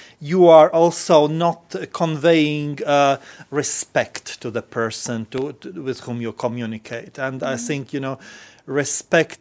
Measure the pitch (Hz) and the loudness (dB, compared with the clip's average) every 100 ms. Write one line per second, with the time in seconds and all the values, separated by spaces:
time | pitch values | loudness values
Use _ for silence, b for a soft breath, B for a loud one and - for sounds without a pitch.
0 | B B 147 185 175 160 156 165 170 170 | B B -4 4 10 10 8 6 2 0
1 | - 165 147 160 170 180 _ 190 180 - | 2 4 4 0 -2 -4 _ -12 -10 -4
2 | 170 156 156 165 151 151 147 143 151 143 | -4 0 2 4 2 -2 -6 -8 -2 2
3 | 143 139 B B B 143 135 - - - | 2 0 B B B -6 -4 -4 -4 -2
4 | 117 - - - 123 113 - 120 113 - | -4 -8 -14 -12 -8 -8 -8 -6 -4 -6
5 | - 117 110 131 139 143 - 180 131 120 | -8 -8 -8 -8 -8 -10 -16 -12 -10 -10
6 | - 120 117 107 123 120 113 110 - 117 | -8 -8 -8 -6 -6 -6 -8 -10 -12 -14
7 | 131 - 135 131 135 139 240 143 131 143 | -14 -10 -8 -6 -6 -6 -6 -8 -6 -8
8 | 135 135 B B B B - 139 139 - | -8 -10 B B B B -8 -4 -4 -6
9 | - 170 156 - | 0 0 0 -6